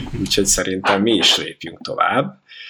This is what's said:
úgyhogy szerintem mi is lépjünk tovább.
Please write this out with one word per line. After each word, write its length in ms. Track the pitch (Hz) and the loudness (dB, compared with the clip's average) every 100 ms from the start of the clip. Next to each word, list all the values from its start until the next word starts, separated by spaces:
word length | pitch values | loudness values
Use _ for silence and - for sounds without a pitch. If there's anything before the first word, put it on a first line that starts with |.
| - 117 | -4 -6
úgyhogy 260 | 95 - 98 | -2 0 2
szerintem 560 | 92 92 95 98 98 | 0 0 -2 0 2
mi 100 | 110 | 4
is 240 | 101 - 92 | 4 4 2
lépjünk 440 | 78 - 82 82 | -2 -10 -16 -14
tovább. 600 | - 85 87 113 190 - _ - | -8 0 2 2 -2 -6 _ -20